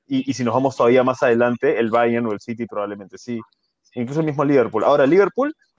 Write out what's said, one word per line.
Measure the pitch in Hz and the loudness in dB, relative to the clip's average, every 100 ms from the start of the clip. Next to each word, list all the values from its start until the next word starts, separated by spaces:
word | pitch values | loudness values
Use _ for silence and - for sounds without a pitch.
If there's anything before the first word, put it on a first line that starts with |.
| _ | _
Y, | 135 131 | -4 -4
y | |
si | 127 | -4
nos | 120 | -2
vamos | 120 135 - | 0 0 2
todavía | 120 127 | 4 4
más | 127 123 | 2 0
adelante, | 131 117 120 120 135 110 | 0 2 0 0 -2 0
el | 113 | 0
Bayern | 117 120 117 117 | 0 0 0 -4
o | |
el | 101 | -6
City | - 113 113 | -10 -10 -8
probablemente | 104 101 101 95 95 | -8 -8 -10 -16 -18
sí. | - 117 - _ _ _ _ | -12 -12 -12 _ _ _ _
Incluso | 123 120 151 | -10 -6 -4
el | 156 | -4
mismo | 143 143 | -2 2
Liverpool. | 139 110 107 | 2 2 0
Ahora, | 117 143 139 | 2 4 4
Liverpool | 180 190 - 285 - _ | 4 2 0 -4 -6 _